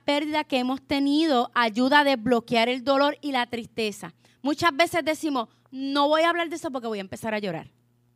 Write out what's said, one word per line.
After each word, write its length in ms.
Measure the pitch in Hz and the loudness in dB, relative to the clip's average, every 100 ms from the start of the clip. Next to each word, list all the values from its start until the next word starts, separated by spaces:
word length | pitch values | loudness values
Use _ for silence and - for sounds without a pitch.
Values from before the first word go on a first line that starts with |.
pérdida 400 | - 285 302 302 | 0 0 0 -2
que 140 | 302 262 | -2 -2
hemos 220 | 254 262 | 0 -4
tenido 680 | - 277 277 294 320 254 247 | -2 0 2 2 4 2 2
ayuda 480 | 247 233 208 254 294 | 0 0 2 2 4
a 40 | |
desbloquear 640 | 277 269 220 233 226 233 233 | 4 0 2 0 2 0 2
el 160 | 262 | 0
dolor 340 | 233 277 285 294 | 0 2 2 0
y 120 | 294 | -4
la 140 | 262 240 | -4 -4
tristeza. 680 | 233 226 - 220 202 165 - _ _ | -6 -10 -6 -6 -6 -14 -18 _ _
Muchas 340 | 262 311 339 277 | -4 0 0 2
veces 280 | 339 339 | 0 2
decimos, 440 | 302 311 320 269 226 _ _ | -2 -2 -2 -2 -4 _ _
"No 340 | 262 269 277 285 | -10 -4 0 2
voy 160 | 311 | 4
a 80 | 330 | 2
hablar 180 | 339 339 | 2 -2
de 60 | |
eso 160 | 330 330 | -6 -8
porque 160 | 262 233 | -6 -6
voy 120 | 208 | -6
a 20 | |
empezar 340 | 190 - 226 | -8 -8 -6
a 60 | 214 | -4
llorar". 320 | 202 160 - _ _ _ _ | -4 -8 -10 _ _ _ _